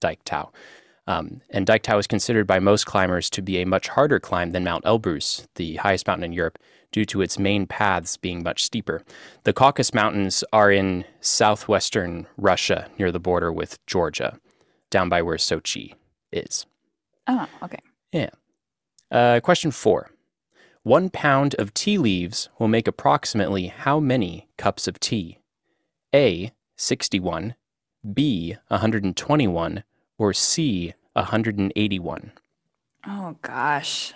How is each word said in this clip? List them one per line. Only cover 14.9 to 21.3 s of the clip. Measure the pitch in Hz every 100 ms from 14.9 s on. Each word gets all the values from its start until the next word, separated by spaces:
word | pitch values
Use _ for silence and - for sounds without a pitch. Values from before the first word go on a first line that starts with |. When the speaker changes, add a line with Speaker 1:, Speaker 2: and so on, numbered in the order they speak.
Speaker 1:
down | 95 90
by | 87
where | 85 80
Sochi | - 80 - - - - _ _ -
is. | - - - - _ _ _ _ _ -
Speaker 2:
Oh, | 254 - -
okay. | 170 - _ _ -
Speaker 1:
Yeah. | 170 113 _ _ _ _ _ _ _ -
Uh, | 120 120 120
question | - 175 156
four. | - - 87 - _ _ _ _ _ _ _
One | 113 147 185
pound | - 147